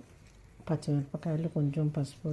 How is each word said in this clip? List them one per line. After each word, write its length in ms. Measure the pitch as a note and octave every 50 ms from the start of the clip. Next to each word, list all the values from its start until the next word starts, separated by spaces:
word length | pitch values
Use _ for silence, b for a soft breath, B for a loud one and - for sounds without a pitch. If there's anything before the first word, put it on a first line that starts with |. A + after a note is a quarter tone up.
| - - - - - - - - - - - - - -
పచ్చిమిరపకాయలు, 800 | E3 D3+ - - D3 C#3+ C#3 C#3 - D3+ - E3+ D#3 D3+ E3 E3 - D#3+
కొంచెం 280 | D3 C#3+ C#3 D#3+ D3+ D3+ D3 D#3
పసుపు 320 | C#3 C#3 - - - D#3+